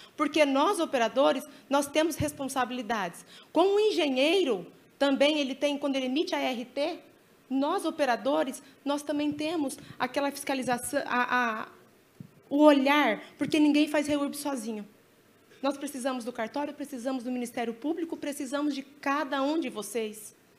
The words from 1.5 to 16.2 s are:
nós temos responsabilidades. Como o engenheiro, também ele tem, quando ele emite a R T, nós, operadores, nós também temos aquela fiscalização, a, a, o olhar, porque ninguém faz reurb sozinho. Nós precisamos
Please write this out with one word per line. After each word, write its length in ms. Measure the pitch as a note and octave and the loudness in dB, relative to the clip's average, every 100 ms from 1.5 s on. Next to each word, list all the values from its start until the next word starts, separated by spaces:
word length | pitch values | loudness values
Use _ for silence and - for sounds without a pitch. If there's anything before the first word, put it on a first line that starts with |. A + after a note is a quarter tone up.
| - - | -18 0
nós 200 | C#4 C#4+ | 0 2
temos 280 | D4+ D#4+ - | 0 0 0
responsabilidades. 1120 | D4 C#4+ C4+ C4 B3 B3 G#3+ A3+ F3+ - - - - | -4 -4 -6 -2 -2 -4 -4 -4 -4 -8 -20 -20 -2
Como 240 | D4+ F#4+ G4+ | 4 4 4
o 40 | |
engenheiro, 840 | G#4+ D#4+ D4 B3+ C#4+ G4 D#4 G3 F3 - _ _ | 2 2 2 4 4 4 2 0 -4 -18 _ _
também 400 | C#4 C4+ C#4+ D#4 | 0 4 4 4
ele 160 | C4+ C4 | -2 0
tem, 220 | C#4+ C#4+ | -2 0
quando 180 | C#4+ C4+ | -2 -2
ele 100 | B3+ | 0
emite 280 | C4+ F4 | -2 0
a 60 | D4+ | -2
R 260 | C4 A#3 B3+ | -2 -4 -6
T, 340 | C#4+ D4+ E4+ - _ _ _ _ | -4 -4 -4 -14 _ _ _ _
nós, 360 | C4 C#4+ F#4+ D#4+ | -2 0 0 -2
operadores, 760 | D#4 C4+ A3+ A#3 D#4 C#4 C4 - - | -2 0 0 0 0 0 -6 -16 -10
nós 180 | C#4 C#4+ | -4 -4
também 300 | D4 D4 D4 | -2 -2 -2
temos 460 | D4 D4+ E4+ C#4 - - - | -2 -4 -2 -4 -6 -16 -4
aquela 340 | B3 C#4+ C#4 | -2 0 -4
fiscalização, 680 | C#4+ - C4+ B3 A#3+ - C#4 - | -4 -4 -4 0 -2 -2 -4 -2
a, 580 | B3 B3 B3 A#3+ A3 | -2 0 0 0 -4
a, 40 | - - - _ _ _ - _ - | -10 -16 -20 _ _ _ -20 _ -2
o 140 | C#4+ | 8
olhar, 580 | D4+ C#4+ C4 D4 C4 G3+ - - | 8 8 4 4 4 0 -6 -8
porque 220 | C#4+ D#4+ | 0 4
ninguém 280 | D4+ D4 D4+ | 6 6 4
faz 200 | D4+ C#4+ | 2 0
reurb 280 | D4 C#4+ C#4+ | 0 -2 -4
sozinho. 520 | D4 C4+ A3 G#3+ G#3 _ _ _ _ _ _ - | -6 -6 -6 -8 -10 _ _ _ _ _ _ -4
Nós 160 | C4+ C#4+ | -4 -2
precisamos 480 | D4 C4+ C4 B3+ | -8 -6 -4 -4